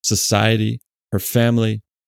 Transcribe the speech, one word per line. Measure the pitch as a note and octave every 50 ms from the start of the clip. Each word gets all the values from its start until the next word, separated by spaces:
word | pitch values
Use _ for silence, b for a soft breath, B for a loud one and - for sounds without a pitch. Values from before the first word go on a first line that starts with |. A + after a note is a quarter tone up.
| -
society, | - A2 G2+ - - A2 G#2 G#2+ A2+ A2+ A2 A2 A2 A2+ A#2 - _ _ _ _ _ -
her | G2
family, | - - - B2 A#2 A#2 A#2+ A#2 A2+ A2 A2 G#2+ - _ _ _ _